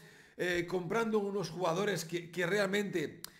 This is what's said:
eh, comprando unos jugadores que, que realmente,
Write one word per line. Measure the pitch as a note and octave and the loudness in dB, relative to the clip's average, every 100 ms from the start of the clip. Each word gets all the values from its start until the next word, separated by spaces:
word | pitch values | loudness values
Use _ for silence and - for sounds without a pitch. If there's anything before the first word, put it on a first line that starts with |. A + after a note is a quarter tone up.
| - - - - | -20 -20 -18 -4
eh, | F3+ F3 E3+ | 0 0 0
comprando | F3+ E3+ A3 A3+ G#3+ | -2 0 0 2 2
unos | G3+ G3 E3+ | 0 -2 -4
jugadores | E3 F3+ F#3+ G#3 F3+ | 0 0 2 0 -2
que, | D#3+ F3 E3 | -2 -6 -4
que | F3+ | -2
realmente, | F3 G#3 F#3+ G#3 G3 E3+ C#3 - - | 2 2 2 2 0 0 -2 -6 -18